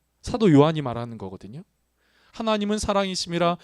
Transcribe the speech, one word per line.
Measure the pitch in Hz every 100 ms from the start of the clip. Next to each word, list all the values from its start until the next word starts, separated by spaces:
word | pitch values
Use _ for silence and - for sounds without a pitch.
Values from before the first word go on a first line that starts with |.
| _ _
사도 | - 240 214
요한이 | 143 147 156
말하는 | 135 117 120 113
거거든요. | 98 95 101 135 - _ _ _ _ _ _
"하나님은 | - 220 214 202 214
사랑이심이라." | - 196 196 185 180 170 170 175